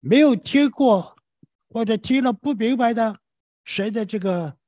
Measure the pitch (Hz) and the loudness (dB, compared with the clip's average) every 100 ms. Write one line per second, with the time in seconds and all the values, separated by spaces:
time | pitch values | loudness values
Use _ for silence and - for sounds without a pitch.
0 | 127 233 302 226 - 277 285 - 269 202 | 2 4 4 2 0 0 0 2 2 2
1 | 170 _ _ _ _ _ _ - 220 220 | 0 _ _ _ _ _ _ -6 -2 -2
2 | - 262 254 214 285 240 220 254 240 233 | 0 0 0 -2 -4 -2 -2 0 0 0
3 | 226 202 _ _ _ _ - - 202 220 | -4 -6 _ _ _ _ -12 -6 -4 -4
4 | 208 220 190 180 160 - | -6 -4 -4 -4 -6 -12